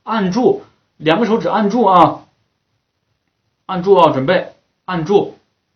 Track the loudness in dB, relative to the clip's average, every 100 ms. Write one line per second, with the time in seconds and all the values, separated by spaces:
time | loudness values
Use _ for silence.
0 | -8 -6 -4 0 0 0 -8 _ _ -8
1 | -2 -2 0 -2 -2 -2 -2 0 2 4
2 | 2 -2 -16 _ _ _ _ _ _ _
3 | _ _ _ _ _ _ -10 -4 2 4
4 | 4 2 -2 -2 -4 -16 _ _ -8 -4
5 | 0 0 -2 -10 _ _ _